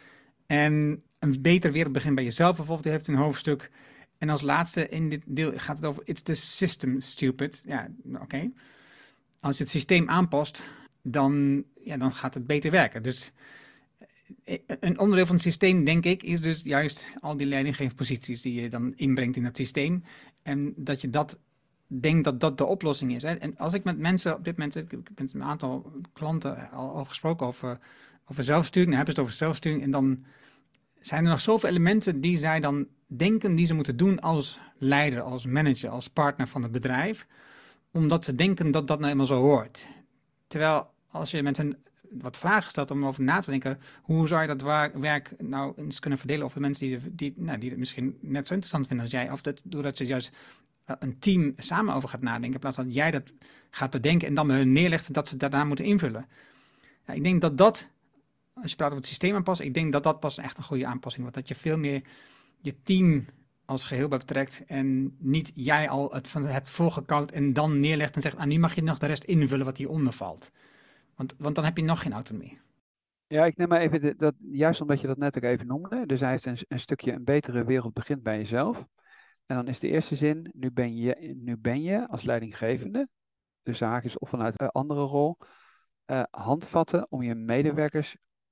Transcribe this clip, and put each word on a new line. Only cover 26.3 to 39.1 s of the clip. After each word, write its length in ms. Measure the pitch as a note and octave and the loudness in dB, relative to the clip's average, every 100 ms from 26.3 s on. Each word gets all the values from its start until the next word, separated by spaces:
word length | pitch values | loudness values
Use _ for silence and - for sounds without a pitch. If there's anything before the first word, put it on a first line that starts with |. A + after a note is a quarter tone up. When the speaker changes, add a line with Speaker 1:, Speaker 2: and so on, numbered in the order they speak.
| D#3+ C#3+ - - | -4 -4 -8 -12
Speaker 1:
al, 240 | C3 C3 | -12 -10
al 100 | D3+ | -8
gesproken 420 | C3+ - D#3+ E3 B2 | -10 -4 -2 -2 -4
over, 320 | B2 B2+ B2 - - - _ - | -6 -8 -10 -14 -20 -20 _ -10
over 180 | C#3+ | -4
zelfsturing. 440 | C3 D#3 E3 F#3 F3+ | 2 4 4 4 4
Dan 60 | C3+ | 4
hebben 180 | D3 | 2
ze 60 | D3+ | 0
het 100 | B2 | -2
over 140 | - | 0
zelfsturing 380 | D#3 D3+ E3 D3+ | -2 0 -2 -2
en 80 | C#3 | 0
dan 340 | C#3 C3+ C3 - - - _ _ _ _ _ | 2 2 0 -6 -20 -20 _ _ _ _ _
zijn 260 | - D3 | -4 2
er 60 | E3 | 4
nog 100 | E3 | 4
zoveel 280 | - A3 - | 4 4 4
elementen 520 | F3+ E3+ G#3+ G3+ C#3 | 4 6 4 2 2
die 180 | E3+ E3+ | 2 2
zij 220 | D#3+ D#3+ | 2 2
dan 260 | D3 C#3+ - _ _ | 2 0 -2 _ _
denken 480 | A#2+ F3+ A3 G3+ | 0 2 4 4
die 120 | E3 E3+ | 4 4
ze 80 | |
moeten 220 | D#3+ C#3+ B2 | 2 0 2
doen 240 | F#3+ F#3+ | 4 4
als 400 | E3 D#3+ C3 - - _ | 2 0 0 -8 -20 _
leider, 420 | C3+ C#3+ D3 B2 | 2 4 4 0
als 260 | B2 B2+ B2 | -4 -6 -2
manager, 440 | C#3 D#3 B2 A2 | 2 4 2 -2
als 180 | B2 - | -8 -4
partner 380 | - C#3+ C#3 B2+ | 2 2 2 -4
van 160 | C3+ | -4
het 100 | A#2 | -4
bedrijf. 540 | A#2 B2+ B2+ F3+ G#3+ - - - - - _ _ | -4 -2 0 -2 -4 -12 -20 -20 -20 -20 _ _
Omdat 320 | E3 D#3 E3 | 0 2 2
ze 100 | D#3+ | 0
denken 360 | B2 F#3 F#3 D#3+ | 2 2 2 2
dat 180 | D#3 C#3 | 2 2
dat 100 | D3+ | 0
nou 120 | D3 | 2